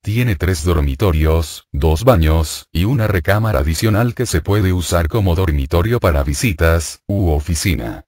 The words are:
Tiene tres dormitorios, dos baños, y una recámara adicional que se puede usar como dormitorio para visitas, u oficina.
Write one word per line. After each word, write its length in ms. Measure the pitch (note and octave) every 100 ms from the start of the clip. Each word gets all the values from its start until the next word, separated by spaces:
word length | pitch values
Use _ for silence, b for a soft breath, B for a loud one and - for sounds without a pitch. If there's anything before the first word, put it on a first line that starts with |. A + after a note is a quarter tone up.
Tiene 340 | - A2+ B2 F#2
tres 300 | F2 F#2 F#2
dormitorios, 1000 | E2+ C#2+ C2+ G#2 D#2 D#2 D#2+ D#2+ - _
dos 320 | C#2+ D#2+ D#2
baños, 640 | B2+ A2 D#2 D#2+ D#2+ - -
y 100 | D#2+
una 240 | G2 C#3 G#2+
recámara 520 | G2 F2+ G#2 A2+ C#2+
adicional 540 | C#2+ D#2+ A2+ G#2 A#2+
que 120 | - A#2+
se 160 | D#2+
puede 320 | D#2 G#2 F#2+
usar 340 | F2+ E2 F2 E2+
como 260 | A#2 F#2
dormitorio 680 | E2+ F#2 D2 D#2 E2+ G2+ A#2+
para 220 | F#2+ D2
visitas, 760 | C#2 C#2+ B2+ E2+ E2 E2 D#2+ - -
u 220 | G2+ F2+
oficina. 760 | D2 C#2+ D#2+ - C2 A1+ B1